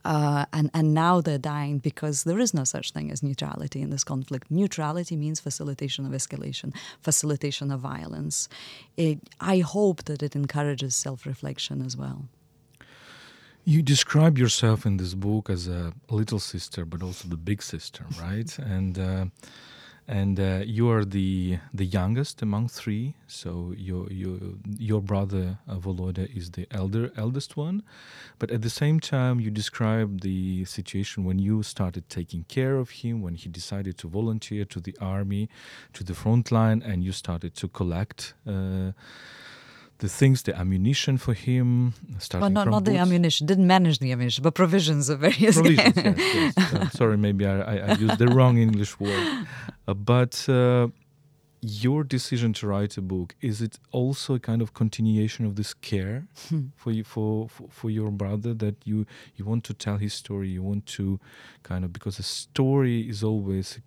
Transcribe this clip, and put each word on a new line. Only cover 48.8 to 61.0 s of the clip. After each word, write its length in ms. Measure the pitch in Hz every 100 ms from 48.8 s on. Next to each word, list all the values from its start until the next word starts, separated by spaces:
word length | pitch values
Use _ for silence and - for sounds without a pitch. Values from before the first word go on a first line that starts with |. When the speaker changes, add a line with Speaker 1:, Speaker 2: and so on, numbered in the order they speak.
| 101 -
Speaker 2:
word. 480 | 101 101 330 269 190 - - - -
Uh, 80 |
but, 540 | 101 101 123 123 - -
uh, 400 | 127 123 123 120 - _ _ _ _ _ _
your 420 | 113 104 123 147
decision 500 | 139 131 - 123 117
to 120 | 104 104
write 320 | 101 104 -
a 40 |
book, 340 | 95 92 87 -
is 220 | 127 104
it 160 | 113 - _
also 420 | 127 127 139 -
a 60 | 131
kind 200 | 120 113
of 140 | 110
continuation 720 | - 110 - 110 107 107 - 110
of 80 |
this 180 | 101 104
care 540 | - - 101 95 117 180 - -
Speaker 1:
Hmm. 180 | 165 135
Speaker 2:
for 160 | - -
you, 140 | 110
for, 440 | 107 - 107 110 110
for, 200 | - -
for 180 | - 113
your 220 | 107 107
brother, 420 | 101 98 104 117
that 220 | 110 107 104
you, 220 | - 107 107 - - -
you 80 |
want 180 | 101 113
to 100 | -
tell 240 | 110 - 101
his 140 | 104
story, 360 | - - 101 95
you 140 | 92
want 240 | 95 101 -
to 340 | -